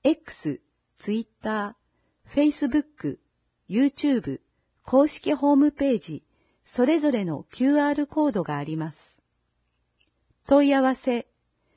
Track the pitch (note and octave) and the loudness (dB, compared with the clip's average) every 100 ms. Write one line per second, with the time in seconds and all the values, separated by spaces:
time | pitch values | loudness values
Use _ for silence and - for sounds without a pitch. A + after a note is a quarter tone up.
0 | C#4 D#4+ - - D#3 C3 _ _ _ _ | -2 -2 -6 -10 -8 -8 _ _ _ _
1 | - A3 A3+ _ G#3+ G#3+ G3+ - _ _ | -6 -6 -6 _ -6 -6 -6 -12 _ _
2 | _ _ - C#4+ D4+ - C#4 D4 - - | _ _ -6 0 2 2 0 -2 -2 -8
3 | D3 - _ _ _ _ - G3+ C#4 - | -10 -10 _ _ _ _ -6 0 0 0
4 | D4 B3 C#3+ C3 _ _ _ _ - B3+ | -2 0 -2 -10 _ _ _ _ 0 4
5 | D4+ - - D4 C#4+ C#4+ D4 - C#4 A#3 | 4 0 -4 0 2 4 2 2 -2 -2
6 | - D3 _ _ _ _ _ - B3 D#4+ | -4 -14 _ _ _ _ _ -2 2 2
7 | D4 A#3 F3+ D3 - - C4 D4 C#4+ C#4+ | 0 -2 -4 -6 -8 -2 0 2 0 -2
8 | D4 D#4 D4+ G3 D#3 C#3+ C#3+ D#3+ D#3 - | -4 -2 0 -2 -4 -6 -6 -6 -8 -10
9 | _ _ _ _ _ _ _ _ _ _ | _ _ _ _ _ _ _ _ _ _
10 | _ _ _ _ - C#4 C#4+ C4+ C4 B3+ | _ _ _ _ 2 4 4 2 0 -2
11 | C4+ A#3+ - _ _ _ _ | -4 -4 -6 _ _ _ _